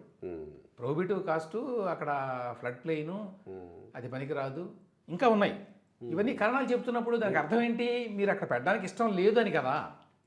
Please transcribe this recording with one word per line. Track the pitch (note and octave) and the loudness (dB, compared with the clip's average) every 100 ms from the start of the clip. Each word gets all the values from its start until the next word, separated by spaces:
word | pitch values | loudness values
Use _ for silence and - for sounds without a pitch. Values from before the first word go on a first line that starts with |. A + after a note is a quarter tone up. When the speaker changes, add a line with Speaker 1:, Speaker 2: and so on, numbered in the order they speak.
| - _ | -16 _
Speaker 1:
మ్మ్. | F#2+ E2 D2+ D2 - - | -10 -8 -10 -14 -20 -6
Speaker 2:
prohibitive | A#2+ D#3 F3+ F#3+ E3+ | -2 0 0 -2 0
కాస్ట్, | D#3+ D#3+ G#3+ C4+ A#3+ F#3+ | -2 -2 -6 -4 -2 -2
అక్కడ | D#3+ D3+ C#3+ C3+ B2+ A#2+ A#2 | -2 -2 -2 -2 -4 -6 -6
ఫ్లడ్ | B2 B2 | -6 -6
ప్లెయిన్, | D#3+ D#3 D3+ | -2 -2 -2
Speaker 1:
మ్మ్. | F#3+ G#3 - - F#3+ F2 F2 G2+ C3 | -6 -8 -12 -14 -12 -12 -16 -16 -12
Speaker 2:
అది | A#2+ | -8
పనికిరాదు, | C3 C#3 D3 C3+ C3+ F#3 - - _ - | -6 -4 -2 -2 -6 -10 -14 -20 _ -10
ఇంకా | E3+ B3+ | 2 4
ఉన్నాయి. | G#3+ G3 | 6 4
Speaker 1:
మ్మ్. | - - - _ _ A#2+ | 0 -10 -20 _ _ -4
Speaker 2:
ఇవన్నీ | E3 A3+ A#3 | 0 0 2
కారణాలు | G#3+ C4 B3 | 2 2 2
చెప్తున్నప్పుడు | B3 - A#3+ A#3 A#3 | 2 0 -2 0 2
దానికి | G#3+ E3 | 4 2
అర్థం | D3+ A3+ A#3 | 4 4 4
ఏంటి? | A#3 A#3+ A#3+ A#3 G3+ | 2 0 0 -2 0
మీరు | G3+ | 0
అక్కడ | F#3 D#3+ | 2 0
పెట్టడానికి | B2 D3+ G#3+ | 0 2 0
ఇష్టం | F#3 - A3+ F#3 | 0 0 2 4
లేదు | F#3+ A3+ | 6 6
అని | G#3+ D#3 | 4 2
కదా. | C3 D3 G2 - - _ | 2 0 -4 -10 -20 _